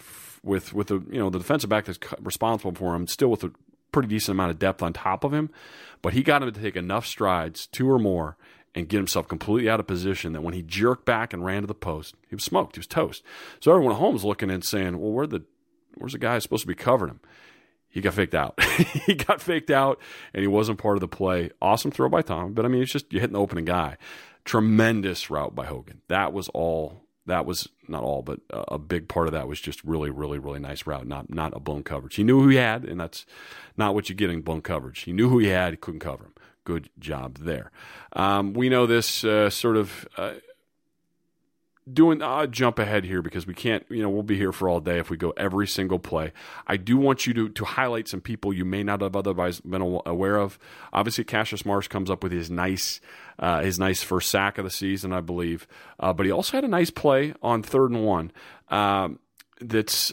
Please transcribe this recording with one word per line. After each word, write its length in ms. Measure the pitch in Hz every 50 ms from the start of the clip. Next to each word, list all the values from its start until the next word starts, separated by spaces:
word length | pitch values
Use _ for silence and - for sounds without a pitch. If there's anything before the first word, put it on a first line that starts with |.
f-, 400 | - - - - - - - -
with, 320 | - - 98 92 - - -
with 140 | 104 101 -
the, 160 | 101 95 - -
you 120 | - 131
know, 100 | 104 95
the 80 | 90 90
defensive 320 | 87 - 147 151 - 98
back 140 | 107 107 104
that's 160 | - 87 -
c-, 140 | - - - -
responsible 540 | - 92 - - 110 113 113 104 - 98 87
for 220 | 92 95 87 85
him, 100 | 85 90
still 220 | - - - 139 123
with 160 | 113 - -
a 80 | 87 - _ _ _ _ _ _ _
pretty 160 | - 147 131 107
decent 260 | 107 107 - - 95
amount 160 | 95 92 87
of 80 | 82 78
depth 240 | 98 95 95 -
on 100 | 90 85
top 320 | 82 - - 98 95 - -
of 80 | 139
him, 160 | 143 151 156 151 - - - - - - - - - _
but 100 | - -
he 100 | - 123
got 200 | 139 156 147 143
him 100 | 139 123
to 80 | 104 101
take 160 | 107 101 90
enough 300 | 92 90 90 98 117 120
strides, 600 | - - - 110 98 92 87 80 82 82 - -
two 240 | - - - 127 131
or 80 | 135 127
more, 380 | 107 98 92 85 78 76 76 - - - - - _ _ -
and 160 | 90 85 78
get 80 | 107 101
himself 280 | 95 90 - - 82
completely 440 | - 87 80 - 104 107 120 117 110
out 100 | 113 110
of 60 | 98
position 480 | - 95 87 90 98 95 - - 82 80
that 80 | 76
when 100 | 78 85
he 80 | 85 90
jerked 460 | 82 80 87 95 107 120 127 - _
back 260 | - 117 110 113 -
and 100 | - 87
ran 200 | 87 95 95 104
to 40 | 104
the 80 | 101 101
post, 400 | - - 92 80 78 76 - - _ _ _
he 60 | -
was 100 | - -
smoked. 320 | - 170 190 - - -
He 20 | 175
was 80 | 151
toast. 360 | - - 165 160 - - - - - - - - - - -
So 140 | - 147
everyone 220 | 175 185 143 123 101
at 40 | 107
home 140 | 165 214
was 120 | 160 110 92
looking 260 | 104 101 - 110 95
and 120 | 92 92
saying, 360 | - - - 101 95 90 87 85
"Well, 120 | 92 107
where 140 | 107 127 147
the, 180 | 151 120 85 76 _ _ _ _ _ _ _ _ _ -
where's 180 | - - 131
the 60 | 135 117
guy 200 | 123 113 120 113
supposed 200 | - - - 107
to 80 | - -
be 60 | 87
covering 380 | - - 123 127 120 95 69
him?" 80 | 60 - - _ - - - - - _ _ _ _ _ _ _
He 140 | - 104
got 100 | 98 95
faked 220 | 87 101 90 - -
out. 260 | 80 69 - - -
<laughs> 460 | - - - - 170 - - 147 -
He 80 | - 196
got 260 | 143 - - 208 156
faked 300 | - - 170 156 - -
out, 280 | 143 135 135 139 135 - - - - - - - -
and 80 | 95
he 40 | 98
wasn't 320 | 101 98 107 110 110 107 -
part 200 | - 107 101 101
of 20 |
the 80 | 92 87
play. 420 | - - 98 92 92 87 85 82 - _
Awesome 280 | - 95 107 117 - 143
throw 200 | - - 131 110
by 100 | - 170
Tom, 320 | 156 - 87 82 90 95
but, 140 | 104 110 113
I 20 | 123
mean, 140 | 127 123
it's 100 | 131 131
just, 180 | - 143 - _
you're 120 | - 92
hitting 100 | 120 117
the 80 | 95 101
opening 240 | 101 95 - 85 82
guy. 320 | 80 90 90 80 69 69 - - - - - - - - _ _
Tremendous 840 | - - 113 110 110 107 110 113 113 117 104 98 95 87 - - -
route 240 | 76 73 73 - -
by 100 | - 64
Hogan. 380 | - 73 62 - - - - _ -
That 260 | 90 95 98 71 82
was 160 | 98 90 -
all. 540 | - - 82 85 80 80 78 71 87 - _ _ _ _ _
That 200 | 85 92 87 71
was 240 | 69 87 - - - _ _ _ -
not 160 | 80 71 60
all, 180 | 65 71 67
but 160 | 64 65 71 - - -
a, 240 | - 53 - - -
a 40 | 73
big 300 | 76 78 87 85 82 -
part 180 | - 87 82
of 60 | 80
that 160 | 76 80 65 64
was 120 | 76 -
just 220 | - 78 71 -
really, 280 | - 76 80 78 76 73
really, 280 | 67 69 76 71 73 71
really 220 | 69 71 69 71
nice 260 | 71 67 71 - -
route, 220 | 78 73 67 62 64
not, 200 | 71 69 - -
not 280 | - 80 78 76 -
a 20 | -
blown 240 | 71 73 73 73
coverage. 320 | 71 - 73 69 65 67 -
He 80 | -
knew 180 | 104 113 127 135
who 80 | 135 135
he 60 | 135
had, 280 | 131 123 113 110 120 131
and 160 | - 85 -
that's 260 | 82 82 - - - - - - - - - - - - _
not 180 | - 110 101 98
what 140 | 104 101 -
you 60 | 95
get 160 | 98 104 92
in 120 | 85 82
blown 200 | 67 82 80 80
coverage. 380 | - - 87 73 65 64 - -
He 120 | - -
knew 160 | 87 98 120 123
who 120 | 127 120
he 80 | 110 101
had, 240 | 92 92 90 87
he 40 | 82
couldn't 220 | - - - 82 76
cover 280 | - 78 67 - -
him. 80 | - _ - - - _ _
Good 260 | _ - 85 82 71 - _ -
job 380 | - 78 76 69 65 64 64 69
there. 340 | 78 82 78 62 53 - - - - - - - - -
Um, 400 | - - 92 98 101 101 101 101
we 160 | 101 120 127 127
know 180 | 131 123 123
this, 380 | 113 117 117 110 - - - -
uh, 260 | 110 107 107 104 101
sort 260 | - - - 117 113
of, 300 | 110 104 90 - - - - -
uh, 180 | - 95 104 - - - - 523 _ _ _ _ _ _ _ _ _ _ _ _ _ _ _ _ _ _ _ _ _ _ _ _ _ _ 135
doing, 280 | 131 147 160 165 160 151
uh, 260 | 156 127 131 147 151
jump 320 | 135 113 120 131 120 - -
ahead 260 | 110 104 107 104 92
here 180 | 90 95 90
because 240 | 80 80 - 90 85
we 80 | 95 87
can't, 300 | - - 120 110 98 - -
you 140 | 120 113
know, 60 | 104 101
we'll 140 | 98 104
be 140 | 104 107 101
here 160 | 98 101 92
for 160 | 92 - 95 90
all 120 | 85 85
day 180 | 76 87 87 87
if 120 | 80 -
we 60 | 87
go 160 | 82 90 85 -
every 300 | - - 98 92 101 101
single 320 | 95 - - 95 92 95 87
play. 340 | - - - 80 78 80 - - - - - - -
I 100 | - 98
do 200 | 98 92 110 123
want 300 | 135 139 139 135 - -
you 80 | 123 117
to, 140 | 117 110 107
to 140 | 107 - 107
highlight 440 | - - - 131 123 120 113 110 -
some 120 | - 92
people 320 | - - 113 - - 101
you 120 | 95 90 90
may 180 | 90 95 101
not 180 | 101 104 101 98
have 140 | 98 95 92
otherwise 460 | 101 95 98 92 90 90 90 87 -
been 220 | - - 92 92
aw-, 200 | 92 90 90 87 -
aware 320 | - 85 87 95 98 104
of. 220 | 104 101 98 - - - - - - - -
Obviously, 320 | - - 101 117 - - 113
Cassius 400 | - - 107 110 - 107 101 -
Marsh 240 | 101 101 101 98 -
comes 220 | - 98 95 92
up 120 | 95 90
with 100 | - 90
his 180 | 90 87 82 82
nice, 500 | 87 87 90 92 95 92 - - - - - - - - - - - -
uh, 240 | - 87 85 76
his 160 | 82 95 90 87
nice 240 | 95 95 92 -
first 280 | - - 92 92 - -
sack 280 | - 98 98 101 - -
of 60 | 95
the 60 | 92
season, 420 | - - 98 98 98 95 98 92
I 80 | 90 90
believe. 480 | 85 82 87 87 87 85 82 82 - - - - - - - -
Uh, 120 | - 95
but 140 | 90 - 98
he 60 | 98
also 240 | - 165 208 - -
had 80 | 262 285
a 40 | 247
nice 220 | 190 175 170 170
play 440 | - - - 151 135 135 143 151 - -
on 200 | - 120 117 113
third 300 | 104 - - 135 135 123
and 120 | 120 117 107
one. 280 | 107 95 82 80 85 - - - - - - _ -
Um, 520 | - 104 104 101 98 98 95 82 67 - _ _ _ - _ _ _ -
that's, 520 | 120 117 110 110 107 - - - - -